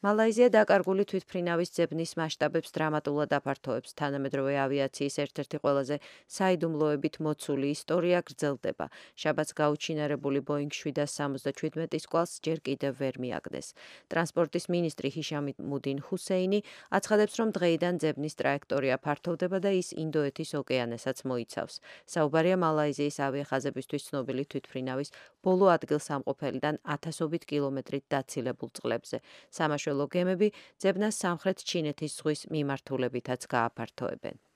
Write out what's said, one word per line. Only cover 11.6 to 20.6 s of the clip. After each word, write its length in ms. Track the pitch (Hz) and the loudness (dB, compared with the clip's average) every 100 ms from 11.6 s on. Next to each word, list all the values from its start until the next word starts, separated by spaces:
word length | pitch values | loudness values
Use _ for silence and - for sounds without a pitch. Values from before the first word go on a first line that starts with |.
| 156 156 165 156 - | -4 -4 -4 -4 0
კვალს 240 | 160 175 - | 0 0 -2
ჯერ 180 | - 160 - | -4 -4 -2
კიდევ 280 | 139 139 127 | -2 -2 -2
ვერ 180 | 135 - | -4 -4
მიაგნეს. 460 | 127 85 - 69 - - - - _ | -6 -6 -6 -10 -12 -18 -20 -20 _
ტრანსპორტის 560 | 160 165 - 165 175 - | -2 0 0 0 0 0
მინისტრი 360 | 175 170 - 139 | 0 0 -2 -6
ჰიშამ 320 | 160 147 151 143 - | -4 -6 -4 -4 -6
მუდინ 360 | - 143 139 139 | -6 -4 -4 -6
ჰუსეინი 580 | - 190 - 185 185 208 - - - 196 | -6 -8 -2 0 2 0 -2 -18 -2 -2
აცხადებს, 360 | - 214 208 - | 2 2 4 2
რომ 120 | 226 | -2
დღეიდან 420 | - 175 165 175 175 | 2 2 2 2 0
ძებნის 320 | 156 147 151 - | 0 -2 -6 -2
ტრაექტორია 540 | - 143 - 139 135 131 | 0 0 0 0 2 0
ფართოვდება 600 | 147 147 - 170 180 190 | 0 -2 -2 -2 0 0
და 80 | 202 | 2
ის 240 | 190 180 | 0 -2
ინდოეთის 560 | - 160 156 143 - 160 | -4 -2 0 0 -4 -6
ოკეანესაც 600 | 147 | -6